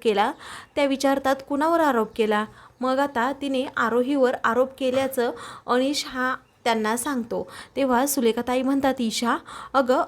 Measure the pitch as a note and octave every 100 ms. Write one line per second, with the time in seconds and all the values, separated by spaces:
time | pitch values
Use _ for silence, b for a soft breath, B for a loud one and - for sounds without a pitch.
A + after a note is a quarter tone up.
0 | A#3 G3 A3 - B B B - C#4+ C4+
1 | C#4 C#4 C#4 C4+ C4+ C#4 D#4 E4+ D#4 A#3+
2 | G#3+ - G#3+ G#3+ G#3+ B B B B3+ C4
3 | C#4 C4+ A#3+ C#4 C#4 C4+ B3+ - A#3 A#3
4 | B3 C#4+ B3 B3+ - A3+ C4 C4 C4 B3+
5 | C4+ C4+ A#3+ A#3+ B B B B3 C4 C#4+
6 | D4 B3+ B3+ B3+ _ _ - A3+ G#3+ A#3
7 | D4+ C4+ A3+ F3+ F3+ B B - C4+ A#3+
8 | C#4 C#4+ A#3 A3 A#3+ B3 C4 C#4 C4+ C4
9 | A3+ G#3 A#3+ C#4 - B B C4 B3+ C4